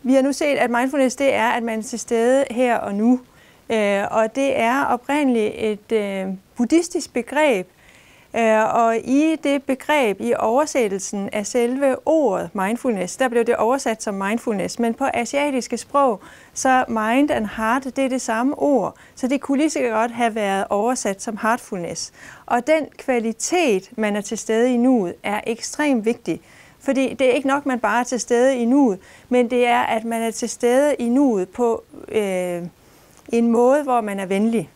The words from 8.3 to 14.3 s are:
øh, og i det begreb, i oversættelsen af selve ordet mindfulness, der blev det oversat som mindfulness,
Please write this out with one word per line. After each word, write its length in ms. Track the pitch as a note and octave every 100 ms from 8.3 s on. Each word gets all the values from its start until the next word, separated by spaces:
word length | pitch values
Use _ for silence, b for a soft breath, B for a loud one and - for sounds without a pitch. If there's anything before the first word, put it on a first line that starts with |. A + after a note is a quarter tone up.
| -
øh, 380 | A3+ A3 A3
og 220 | - A3+ A3+
i 400 | - C4+ D#4 D#4
det 260 | C#4+ C#4
begreb, 580 | - C4 - D4+ A#3 G3
i 140 | A#3 A#3
oversættelsen 920 | A3 A#3+ D4+ D4 A3 F#3+ - G3+ G3
af 140 | G#3+ G3+
selve 500 | B3+ A#3+ C4 C#4 B3+ -
ordet 440 | D#4+ C4+ F#3 E3+
mindfulness, 640 | G3+ F#3+ A#3+ C4 G#3 F3+ -
der 120 | C4
blev 160 | A#3
det 120 | A#3 A#3+
oversat 460 | A3 C4+ B3+ A3
som 120 | -
mindfulness, 640 | G3 G3